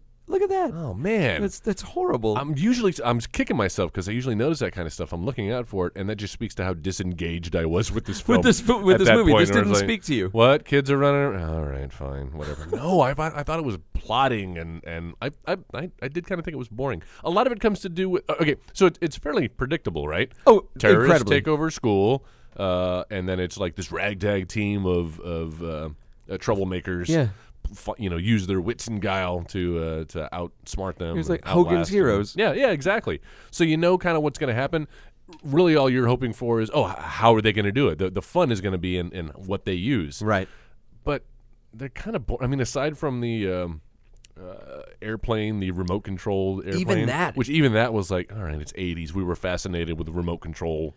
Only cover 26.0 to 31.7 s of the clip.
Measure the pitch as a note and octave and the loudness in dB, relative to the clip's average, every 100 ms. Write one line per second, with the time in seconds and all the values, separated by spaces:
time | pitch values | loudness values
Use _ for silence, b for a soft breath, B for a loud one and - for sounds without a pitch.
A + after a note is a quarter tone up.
26 | - - - F#2+ - G#2 F#2+ F2+ F2+ F2+ | -20 -20 -12 -6 -2 -2 -2 -4 -4 -6
27 | F2+ D#3+ A#2+ F#2+ B - - - - - | 0 0 0 -4 B -12 -10 -10 -10 -6
28 | G2+ E2+ F#2+ A2 F#2 F#2+ F2+ A#2 - G#2+ | -4 -2 0 0 0 -2 -2 -6 -6 -6
29 | G2 F#2+ F2+ F2+ E2+ G2 F2 E2+ E2 D#2+ | -2 -2 -2 -4 -6 -4 -2 -2 -4 -6
30 | D#2+ F2 D2+ E2+ F2 - - - F#2+ E2+ | -8 -8 -8 -8 -10 -12 -12 -8 -6 -6
31 | E2+ E2+ D#3 E3 - F#2+ E3+ | -6 -4 -2 -4 2 4 4